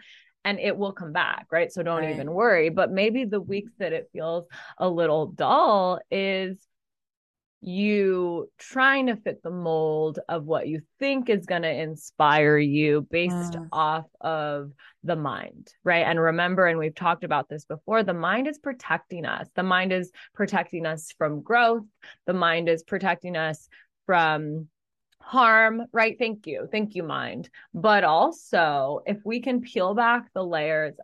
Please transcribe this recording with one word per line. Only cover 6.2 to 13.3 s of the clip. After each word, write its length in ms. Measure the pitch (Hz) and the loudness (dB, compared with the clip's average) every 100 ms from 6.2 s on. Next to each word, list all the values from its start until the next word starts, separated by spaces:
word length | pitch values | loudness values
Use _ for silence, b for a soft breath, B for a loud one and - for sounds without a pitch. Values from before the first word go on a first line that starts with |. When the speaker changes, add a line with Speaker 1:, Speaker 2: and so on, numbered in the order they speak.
| 196 190 190 185 _ _ _ _ _ _ _ _ _ _ 185 | -2 -2 -4 -8 _ _ _ _ _ _ _ _ _ _ -8
Speaker 1:
you 840 | 185 208 208 196 185 175 170 - _ | -2 0 2 2 2 0 -4 -8 _
trying 480 | - 262 262 269 254 | -8 0 2 4 0
to 100 | 208 | -2
fit 260 | 196 170 | -6 -8
the 80 | 165 | -10
mold 680 | 180 170 160 160 156 156 151 - | -6 -2 0 0 0 -2 -4 -6
of 160 | 165 | -6
what 240 | 147 156 - | -2 -2 -2
you 140 | 156 - _ | -6 -10 _
think 320 | 277 269 247 | -2 0 0
is 160 | 208 175 | 0 0
gonna 220 | 175 165 | -2 -2
inspire 880 | 139 156 156 - - 151 151 147 151 | -2 -6 -10 -12 2 4 6 6 4
you 480 | 147 143 151 147 - | 4 2 2 2 0
based 440 | 165 175 | -2 0